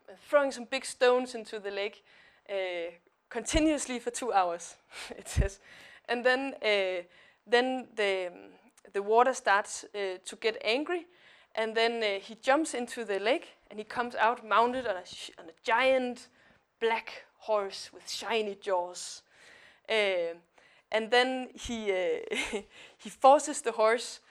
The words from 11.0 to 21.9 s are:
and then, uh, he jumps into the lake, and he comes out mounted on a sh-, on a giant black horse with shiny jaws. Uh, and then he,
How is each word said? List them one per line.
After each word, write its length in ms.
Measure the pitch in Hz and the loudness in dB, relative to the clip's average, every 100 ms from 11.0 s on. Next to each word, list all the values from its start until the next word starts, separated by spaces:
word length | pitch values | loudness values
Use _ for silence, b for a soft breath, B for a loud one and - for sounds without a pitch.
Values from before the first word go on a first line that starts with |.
| 330 b b b b - | -6 b b b b -6
and 200 | 220 226 | -2 2
then, 280 | 226 233 | 2 2
uh, 160 | 214 196 | -2 -4
he 160 | 196 220 | -8 -6
jumps 380 | - 285 320 | 2 2 2
into 320 | 247 240 - 214 | -4 -8 -8 -4
the 140 | 196 | -2
lake, 360 | 202 330 - - - | 0 0 -2 -20 -18
and 100 | 208 | -14
he 60 | 214 | -10
comes 300 | - 233 - | -6 -6 2
out 280 | 214 240 220 | 2 2 0
mounted 400 | 202 240 254 240 | 4 4 0 -4
on 100 | 185 | -6
a 80 | 180 | -8
sh-, 260 | - - - | -14 -16 -16
on 80 | 170 | -20
a 80 | - | -10
giant 640 | - 233 262 262 247 247 - b b b b - | -2 2 4 4 2 -6 -14 b b b b -4
black 460 | 226 226 - - - _ | -2 -2 -4 -16 -20 _
horse 500 | - 214 196 - - | -2 -2 -2 -8 -14
with 160 | 180 - | -16 -12
shiny 460 | - 196 226 214 196 | -8 -2 -2 -2 -6
jaws. 680 | 208 185 180 180 - - - B B B B B - | -2 -2 -2 -8 -12 -14 -18 B B B B B -2
Uh, 460 | 220 202 180 170 170 _ b b b b | 2 2 2 -2 -6 _ b b b b
and 200 | 220 220 | -2 4
then 380 | 240 254 262 254 | 4 4 0 -6
he, 380 | - - 233 208 | -10 -8 -6 -2